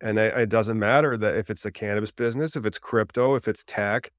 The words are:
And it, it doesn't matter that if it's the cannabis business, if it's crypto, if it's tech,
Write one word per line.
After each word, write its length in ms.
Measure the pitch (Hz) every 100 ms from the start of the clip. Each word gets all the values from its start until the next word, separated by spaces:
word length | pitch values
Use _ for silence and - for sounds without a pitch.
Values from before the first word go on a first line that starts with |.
And 180 | 110 107
it, 180 | 110 123
it 120 | 113
doesn't 320 | 113 110 110
matter 360 | 104 135 151 117
that 200 | 104 82
if 120 | 104
it's 140 | 107
the 80 | 104
cannabis 400 | - 104 104 107
business, 460 | - 120 120 156 151
if 100 | 107
it's 140 | -
crypto, 560 | - 117 104 - 127 135
if 100 | 110
it's 160 | 104
tech, 480 | - - 104 113 -